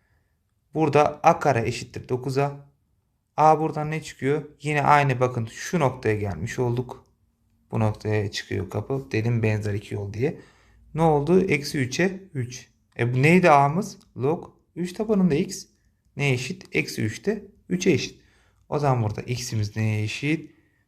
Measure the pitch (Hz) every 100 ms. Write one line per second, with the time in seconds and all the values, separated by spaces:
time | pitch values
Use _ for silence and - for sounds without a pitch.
0 | _ _ _ _ _ _ _ 156 160 143
1 | 147 - 156 165 147 123 113 117 - -
2 | - 127 131 131 143 143 - _ _ _
3 | _ _ _ - 156 156 156 151 151 156
4 | - - 131 147 - - 143 151 135 147
5 | 139 120 123 123 113 - - 180 135 123
6 | 110 107 101 80 113 - 123 120 123 -
7 | _ _ _ _ _ _ _ 113 110 104
8 | 110 107 101 - - 101 95 110 104 135
9 | 135 110 113 117 110 107 104 101 - 104
10 | 101 104 135 - - _ _ _ _ 151
11 | 165 147 143 185 190 147 139 151 123 -
12 | 180 190 - 143 120 - - _ _ -
13 | 120 127 147 180 175 147 143 165 214 -
14 | _ - 127 175 - _ _ - 175 -
15 | 220 208 180 143 190 - - _ _ _
16 | _ - 143 123 - - - 131 127 -
17 | 110 - - 214 - _ _ 180 196 143
18 | - - _ _ _ _ _ 147 143 127
19 | 107 101 - 123 - 110 104 110 110 107
20 | 107 - 143 156 - _ _ _